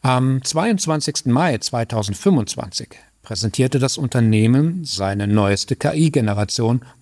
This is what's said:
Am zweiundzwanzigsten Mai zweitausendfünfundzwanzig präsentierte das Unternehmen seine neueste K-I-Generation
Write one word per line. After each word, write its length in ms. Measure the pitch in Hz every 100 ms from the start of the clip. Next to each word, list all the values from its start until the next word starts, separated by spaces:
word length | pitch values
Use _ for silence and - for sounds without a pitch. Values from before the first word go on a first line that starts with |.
Am 420 | 131 127 131 131
zweiundzwanzigsten 880 | - 156 214 202 156 156 147 - 131
Mai 280 | 123 175 113
zweitausendfünfundzwanzig 1400 | - 123 113 113 101 98 196 160 107 - 92 - - - _ _
präsentierte 560 | - 104 107 - 127 139
das 220 | 135 -
Unternehmen 840 | 135 127 113 107 110 131 160 180 156
seine 420 | 95 98 98 101
neueste 480 | 104 101 101 - -
K-I-Generation 1040 | 147 156 160 139 107 101 104 - 113 123 - _